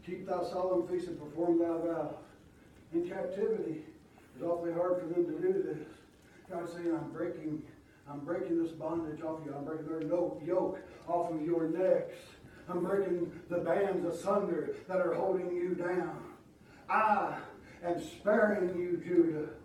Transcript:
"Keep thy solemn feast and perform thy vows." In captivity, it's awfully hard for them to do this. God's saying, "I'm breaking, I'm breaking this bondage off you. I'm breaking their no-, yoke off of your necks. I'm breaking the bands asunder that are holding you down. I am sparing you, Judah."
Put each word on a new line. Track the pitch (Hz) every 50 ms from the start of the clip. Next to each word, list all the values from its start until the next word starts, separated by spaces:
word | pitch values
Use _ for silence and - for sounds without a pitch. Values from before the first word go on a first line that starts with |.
| -
"Keep | 175 185 190 185
thy | 180 180 180 170
solemn | 156 - 185 185 185 185 175 165 -
feast | 180 165 - 175
and | 160 147
perform | 151 147 143 160 170 175 170 165
thy | 170
vows." | 170 165 165 160 160 165 160 147 - - - - - - - - - - - - - - - - - 160
In | 170 175
captivity, | 180 190 190 175 180 180 196 220 226 - 185 170 160 156 156 - - - - - - - - - - -
it's | 123 -
awfully | 170 170 170 170 170 165
hard | 170 175 185 - -
for | -
them | 160 170 175 -
to | 151 151
do | - - - 190 - -
this. | - - - - - - - - - - - - - - - - -
God's | 185 170 170 165 170
saying, | 175 175 170 160
"I'm | 151 143 -
breaking, | - - 170 180 190 - 156 156 151 - - - - - - - - - - 143
I'm | 143 143
breaking | 139 160 175 190 - 165 170 165 165
this | 160 -
bondage | - 156 160 165 165 160 151 151 156 160
off | 160 160 160 151
you. | 139 139
I'm | 143 139
breaking | 151 160 156 151 151
their | 160 160
no-, | 156 - 170 175 170 - - - 147
yoke | 165 185 185 175 - - - - - - - -
off | - 175 175 170 170
of | 160 156 151
your | 165 170 165 160 160
necks. | 156 170 185 185 170 - - - - - - - - - - - - - - -
I'm | 180 175 170
breaking | 190 196 202 196 185 175 175 170 151 - - - -
the | 175 175
bands | - 165 170 196 202 196 185 170 156
asunder | 170 - - - 196 202 202 190 175 165 151 - - - - - -
that | 185
are | 185 180 170 151
holding | - 180 190 185 180 175 175 175
you | 175 175 180 170
down. | - 175 175 180 180 165 165 156 147 - - - - - - - - - - - - - -
I | - 208 220 220 214 202 - - - - - - - - - - - - 170
am | 175 170 160
sparing | - - - - - 202 208 233 220 208 202 196 185 180 175 170
you, | 180 180 175 160 -
Judah." | 175 180 170 165 165 151 151 151 156 - -